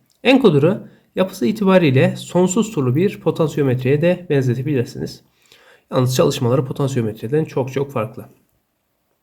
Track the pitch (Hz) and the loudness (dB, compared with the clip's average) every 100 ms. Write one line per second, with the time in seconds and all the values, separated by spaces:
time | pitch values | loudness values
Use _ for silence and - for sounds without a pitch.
0 | _ _ 226 262 214 143 160 226 - _ | _ _ 2 4 6 4 2 0 -8 _
1 | _ - 185 - 233 214 190 185 156 127 | _ -4 -4 -2 -2 0 2 4 4 4
2 | 180 - - 175 180 226 - 151 127 143 | 2 -2 -4 0 2 0 -2 -2 0 2
3 | 202 - 165 156 156 151 135 123 127 147 | 0 0 -4 -2 -2 0 0 0 0 2
4 | 170 180 180 139 127 117 151 135 - - | 2 0 -2 0 0 -2 -2 -2 -4 -8
5 | - - _ _ _ _ _ _ - 139 | -10 -12 _ _ _ _ _ _ -6 -2
6 | 127 127 147 - 117 135 131 - 135 127 | 0 2 0 0 0 0 -2 -4 -2 -2
7 | 110 107 113 151 156 143 127 - 135 117 | -4 -6 -4 -4 -2 -4 -4 -4 -6 -6
8 | 107 - - _ _ _ _ _ _ _ | -8 -10 -20 _ _ _ _ _ _ _
9 | _ _ | _ _